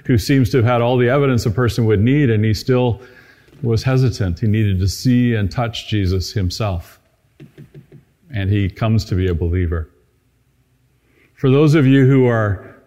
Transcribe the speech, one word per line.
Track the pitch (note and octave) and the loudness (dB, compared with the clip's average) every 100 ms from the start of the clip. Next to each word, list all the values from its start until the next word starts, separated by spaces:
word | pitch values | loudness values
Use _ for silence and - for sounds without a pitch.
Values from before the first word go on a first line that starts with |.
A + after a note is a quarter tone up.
| - | -2
who | A#2+ | 0
seems | - C#3 B2 | 2 0 2
to | C#3 | 2
have | A#2 | 2
had | B2 | 2
all | A#2+ B2+ | 0 2
the | A#2+ | 2
evidence | C#3+ C#3+ A#2+ B2 | 2 0 0 -2
a | |
person | G2+ A#2+ - A2 | -2 -2 0 0
would | G#2 | 2
need, | A2+ C#3+ C#3 | 2 2 2
and | G#2+ | 0
he | A2 | 0
still | G#2 - B2+ B2+ A2 - - - _ _ - | -2 0 0 0 -4 -10 -20 -20 _ _ -10
was | B2 A2+ | -4 -2
hesitant. | C3+ C3 C3 - F#2 E2+ | 0 0 0 0 -4 -2
He | A2 | -2
needed | G#2+ G#2+ F#2 | 0 0 0
to | G2 | -2
see | - B2+ B2 A#2+ | -2 0 0 0
and | A2+ G2 | -2 -4
touch | - A#2+ A2+ - | -4 -6 -8 -6
Jesus | G#2+ F#2 F#2+ - | -4 -2 -2 -4
himself. | G#2+ F#2 - A2 E2+ - _ _ _ _ _ - - C#3 C#3+ - - _ _ E3+ | -6 -6 -4 -6 -6 -10 _ _ _ _ _ -20 -20 -20 -20 -20 -20 _ _ _
And | A#2 G2 | -6 -2
he | G2+ G2 | -2 -2
comes | - A2+ A2 | -4 -2 -2
to | - | -2
be | F#2 F#2 | -2 -2
a | |
believer. | E2 F2 F#2 E2+ E2 D#2 _ _ _ _ _ _ _ _ _ _ _ _ _ _ | -2 -2 -2 -4 -4 -8 _ _ _ _ _ _ _ _ _ _ _ _ _ _
For | _ C3+ | _ 2
those | C#3 D#3 | 4 4
of | D#3 C3 | 4 4
you | C3+ C3 | 6 6
who | C3+ B2+ | 4 4
are | A2+ G#2 F#2+ - - | 2 0 -4 -8 -20